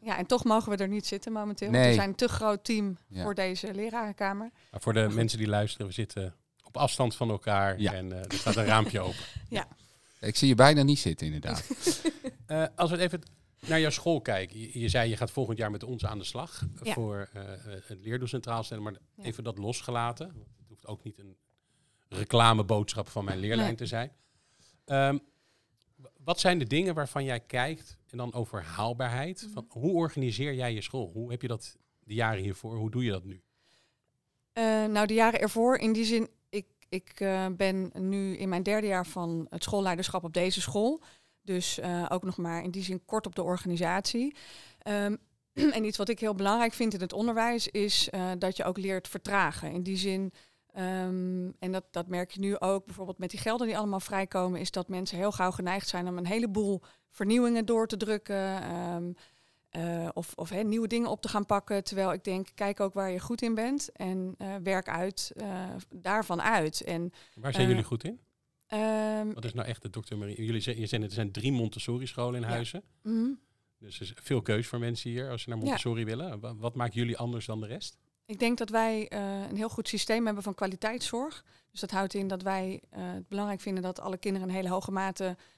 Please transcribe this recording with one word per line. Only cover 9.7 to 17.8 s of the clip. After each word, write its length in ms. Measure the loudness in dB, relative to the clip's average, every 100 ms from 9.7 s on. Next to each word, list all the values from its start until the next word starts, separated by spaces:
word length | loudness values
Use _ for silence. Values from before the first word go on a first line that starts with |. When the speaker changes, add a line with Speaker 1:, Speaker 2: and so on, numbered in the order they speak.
| -12 -20 _ _ _
Speaker 2:
Ik 160 | -2 4
zie 120 | 6
je 60 |
bijna 280 | 12 12 12
niet 160 | 8 6
zitten, 280 | 2 0 -2
inderdaad. 400 | -2 -4 -4 -4
Speaker 1:
<laughs> 460 | -2 0 0 -2 -4 -10 -12 -4
Speaker 3:
Eh, 180 | 0 0 2
als 140 | 2
we 60 | 4
het 80 | 0
even 100 | 0 -8 -20 _ _ 0
naar 140 | 4
jouw 100 | 4
school 300 | 2 2 2
kijken. 400 | 2 0 -2 -8
Je, 200 | -10 -2
je 80 | 2
zei, 220 | 4 4
je 60 | 2
gaat 140 | -2
volgend 280 | 0 -2 0
jaar 120 | -2
met 120 | -2
ons 220 | -6 -4 -4
aan 120 | -4
de 60 |
slag 380 | -6 -8 -8 -8 -8 -6
Speaker 1:
Ja. 100 | -4
Speaker 3:
voor, 360 | -2 -2 -4 -8
eh, 100 | -10 -12
eh, 60 | -14 -14 -14